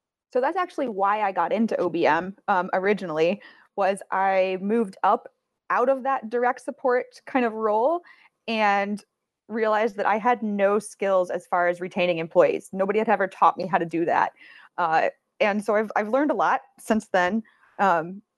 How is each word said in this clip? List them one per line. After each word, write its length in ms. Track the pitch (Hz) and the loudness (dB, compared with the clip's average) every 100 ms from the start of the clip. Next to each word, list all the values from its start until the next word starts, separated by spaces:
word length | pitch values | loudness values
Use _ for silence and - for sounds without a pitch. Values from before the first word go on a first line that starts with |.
| _ _ _ | _ _ _
So 80 | 254 | -2
that's 160 | 262 370 | -2 -2
actually 320 | 359 - 254 | -4 -4 -4
why 320 | 190 196 214 | -2 0 0
I 100 | 202 | -2
got 220 | 180 170 | -2 0
into 240 | 196 226 - | 0 0 0
O 140 | 175 | -2
B 160 | 165 139 | 0 2
M, 280 | 160 185 - - | 2 -2 -8 -2
um, 220 | 190 185 | -2 0
originally, 720 | 190 190 208 185 156 170 202 - - _ - | -2 0 -2 -2 0 0 0 -8 -20 _ -4
was 260 | 190 202 - | -2 -2 -4
I 460 | 190 190 190 185 185 | -2 2 2 0 -2
moved 340 | 196 233 202 - | -2 0 -2 -2
up 260 | 190 233 - _ _ _ - | 0 0 -2 _ _ _ -4
out 220 | 190 247 | 0 0
of 140 | 269 | 0
that 260 | 254 269 220 | -2 -4 -4
direct 320 | 240 247 254 | -2 -2 -4
support 580 | - 269 262 247 - - - | -8 -6 0 0 -2 -14 -4
kind 180 | 269 | -2
of 80 | 240 | -2
role 480 | 220 220 214 262 339 - - _ _ - | -2 0 2 2 0 -6 -20 _ _ -6
and 560 | 220 208 202 202 208 - _ _ _ - | 0 2 2 0 -6 -10 _ _ _ -10
realized 480 | 226 220 214 226 202 | -4 0 0 0 -2
that 100 | 190 | -2
I 100 | 208 | 0
had 260 | 226 240 | 0 -2
no 360 | 214 202 196 208 | -2 0 2 2
skills 500 | - - 196 190 180 | -2 -6 0 0 0
as 180 | 175 - | -4 -4
far 220 | 180 175 | 0 0
as 140 | 175 | -2
retaining 340 | 180 196 180 160 | -4 -2 -2 -2
employees. 540 | 165 180 151 78 - | 0 4 4 2 -6
Nobody 260 | 190 196 208 | -4 -2 0
had 120 | 220 | 0
ever 160 | 202 190 | 0 0
taught 320 | - 170 - | 2 2 2
me 80 | 180 | -2
how 100 | 175 | -2
to 80 | |
do 220 | 165 165 160 | -2 -4 0
that. 260 | 131 - - - - - - | 0 0 -4 -20 -20 -14 -4
Uh, 320 | 170 160 - - _ - | 0 0 0 -4 _ -2
and 240 | 214 202 | 0 0
so 140 | 208 214 | 0 0
I've, 160 | 220 - | 0 -2
I've 120 | 214 | 0
learned 220 | 254 294 | 0 0
a 40 | |
lot 280 | 226 165 254 - - | 0 0 0 -4 -10
since 300 | - 220 - | -2 -2 0
then. 340 | 190 180 220 - _ _ - | 0 2 0 -6 _ _ -2
Um, 440 | 196 170 165 196 - | 2 2 -2 -10 -18